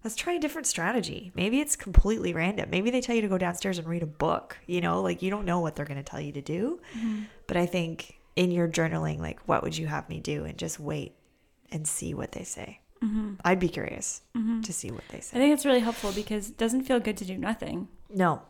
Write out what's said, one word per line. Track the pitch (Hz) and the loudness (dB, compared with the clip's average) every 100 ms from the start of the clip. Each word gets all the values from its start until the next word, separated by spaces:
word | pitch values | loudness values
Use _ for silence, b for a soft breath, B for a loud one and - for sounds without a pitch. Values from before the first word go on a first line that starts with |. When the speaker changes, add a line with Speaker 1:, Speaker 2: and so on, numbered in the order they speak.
| 226 | -6
Speaker 1:
Let's | - | -4
try | - | -2
a | 349 | 0
different | 294 320 262 | 0 -2 -2
strategy. | - 170 240 - - 180 | 0 0 0 -2 -8 -8
Maybe | - 190 262 | -2 2 2
it's | 294 - | 2 -2
completely | 202 175 196 220 175 | 8 8 8 2 0
random. | 165 175 208 - | 2 0 0 0
Maybe | 180 220 | 2 2
they | 254 | 2
tell | 247 | 2
you | 233 | 0
to | 208 | 2
go | 185 | 2
downstairs | 180 175 196 175 | 0 -2 -2 -2
and | 160 | -2
read | 170 | -4
a | 156 | -4
book, | 151 160 - - - - | 0 2 2 -2 -16 -4
you | 175 | 0
know, | 175 175 | 2 2
like, | 190 170 | 0 0
you | 185 | -2
don't | 208 | -2
know | 185 175 | 0 0
what | 160 - | 0 -4
they're | |
gonna | 147 139 | -6 -6
tell | 139 - | -8 -8
you | 147 | -8
to | 143 | -8
do. | 139 170 240 349 B 226 | -4 -2 -2 -4 B -6
Speaker 2:
Mm-hmm. | 220 214 214 B - | -4 -4 -8 B -2
Speaker 1:
But | 180 | 0
I | 175 | 2
think | 180 165 160 - - _ | 0 -2 -6 -12 -20 _
in | - 180 | 2 2
your | 175 170 | 4 2
journaling, | 160 160 160 156 151 | 2 0 0 -2 -4
like, | 160 - - | -6 -8 0
what | 156 | 2
would | - 160 | 2 -4
you | 156 | -4
have | 151 - | -4 -6
me | 160 | -8
do? | 160 147 151 | -6 -6 -6
And | 156 | -8
just | 165 - | -8 -6
wait | 147 151 - _ _ _ _ _ _ | -6 -6 -8 _ _ _ _ _ _
and | 160 151 | -6 -4
see | - 156 | -4 -6
what | 147 - | -6 -6
they | - | -8
say. | 180 - - 208 _ _ | -10 -12 -12 -16 _ _
Speaker 2:
Mm-hmm. | 220 214 208 196 | -2 -2 -4 -2
Speaker 1:
I'd | 175 185 | 2 4
be | 180 | 2
curious | - - - - - _ | 0 -6 -6 -8 -8 _
Speaker 2:
Mm-hmm. | 233 220 226 | -4 -2 -2
Speaker 1:
to | 220 | -4
see | 170 - | -6 -6
what | 175 - | -10 -10
they | - | -14
say. | - 240 | -4 4
Speaker 2:
I | |
think | 277 | 6
it's | 294 285 | 6 6
really | 247 | 4
helpful | 226 233 208 | 4 0 -2
because | 196 214 214 202 | -2 -2 -4 -4
it | - | -2
doesn't | 226 254 | 2 2
feel | 262 247 | 4 2
good | 233 208 | 2 -4
to | 185 | -6
do | 185 | -4
nothing. | 190 226 - 170 190 - - | -2 -4 -4 -6 -6 -14 -6
Speaker 1:
No. | 196 180 151 | 2 4 2